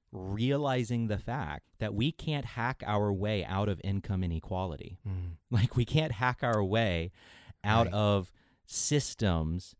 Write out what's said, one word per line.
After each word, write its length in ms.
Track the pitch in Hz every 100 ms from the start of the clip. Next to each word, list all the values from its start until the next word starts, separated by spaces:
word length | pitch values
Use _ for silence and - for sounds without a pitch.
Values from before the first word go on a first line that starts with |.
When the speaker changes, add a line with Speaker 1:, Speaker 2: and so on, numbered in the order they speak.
| _
Speaker 1:
realizing 960 | 95 95 101 127 143 143 127 117 120 113
the 100 | 104
fact 460 | - 131 80 73 - -
that 160 | 107
we 180 | 101 139
can't 320 | - - 147
hack 380 | 127 - 120 131 -
our 260 | 104 104
way 320 | 98 104 107
out 240 | - 92 104
of 120 | 92
income 400 | 98 98 - 95
inequality. 760 | 90 82 - 92 92 76 - 95 104
Speaker 2:
Mm. 240 | 92 90 82 _
Speaker 1:
Like, 240 | 120 110
we 100 | -
can't 280 | 117 156 156
hack 320 | 107 127 123
our 180 | 123 110
way 480 | 95 110 110 85 85 - - - - -
out 220 | 101 113 113
Speaker 2:
Right. 80 |
Speaker 1:
of 360 | 101 104 101 90 - _ _ - - -
systems 880 | 147 - - 110 82 78 87 - -